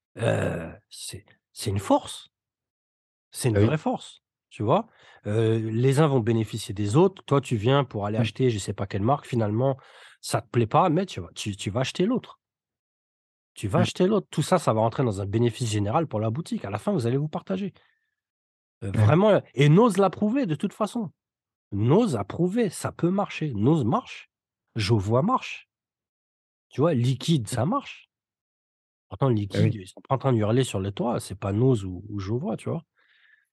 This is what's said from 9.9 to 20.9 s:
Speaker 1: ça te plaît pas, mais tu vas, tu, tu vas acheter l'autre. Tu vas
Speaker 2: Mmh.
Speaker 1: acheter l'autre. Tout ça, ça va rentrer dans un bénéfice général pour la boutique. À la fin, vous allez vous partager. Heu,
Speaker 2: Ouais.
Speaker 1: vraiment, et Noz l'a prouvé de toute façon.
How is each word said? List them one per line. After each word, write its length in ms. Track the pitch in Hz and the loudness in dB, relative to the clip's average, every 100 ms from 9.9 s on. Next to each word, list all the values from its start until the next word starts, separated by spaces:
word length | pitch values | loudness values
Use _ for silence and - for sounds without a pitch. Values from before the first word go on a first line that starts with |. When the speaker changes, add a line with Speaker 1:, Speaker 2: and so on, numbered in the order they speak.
| - - _ | -20 -20 _
Speaker 1:
ça 220 | - 110 | -6 -6
te 60 | - | -2
plaît 160 | 120 110 | -2 2
pas, 220 | 151 180 | 4 4
mais 160 | 156 196 | 2 -2
tu 140 | - | -8
vas, 80 | 85 | -14
tu, 220 | - - 101 | -10 -8 -6
tu 140 | - | -6
vas 100 | 101 | -4
acheter 260 | 131 - 185 | -4 -2 -2
l'autre. 340 | 247 - - _ _ _ _ _ _ _ _ _ _ _ | -2 -6 -20 _ _ _ _ _ _ _ _ _ _ _
Tu 120 | - 104 | -10 -2
vas 100 | 123 | 0
Speaker 2:
Mmh. 40 | |
Speaker 1:
acheter 240 | 110 - 185 | 0 2 2
l'autre. 200 | 214 - | 2 -2
Tout 120 | - | -4
ça, 160 | 147 180 | 2 2
ça 140 | - | 2
va 60 | 110 | 2
rentrer 240 | 113 - | 2 2
dans 160 | 127 98 | -2 0
un 40 | 101 | -2
bénéfice 440 | 110 120 110 117 | 0 0 0 -4
général 360 | 104 101 139 160 | -2 0 -2 -2
pour 140 | 107 | -2
la 100 | 110 | -2
boutique. 340 | 120 165 226 | -4 -6 -8
À 60 | - | -6
la 80 | 95 | -6
fin, 140 | - | -2
vous 140 | 196 117 | -2 0
allez 100 | 135 | -2
vous 120 | 151 | -2
partager. 440 | 175 - 190 196 - _ _ _ _ _ _ _ _ _ - | -6 -6 -6 -6 -10 _ _ _ _ _ _ _ _ _ -14
Heu, 80 | 101 | -6
Speaker 2:
Ouais. 180 | 95 107 | 2 4
Speaker 1:
vraiment, 280 | 151 214 170 - | 6 6 4 2
et 140 | - 147 | 2 6
Noz 280 | 165 233 180 | 8 6 4
l'a 120 | 196 | 0
prouvé 360 | - 214 269 226 | 2 -2 0 -2
de 80 | |
toute 180 | 151 202 | -2 -4
façon. 380 | - 208 | -4 -6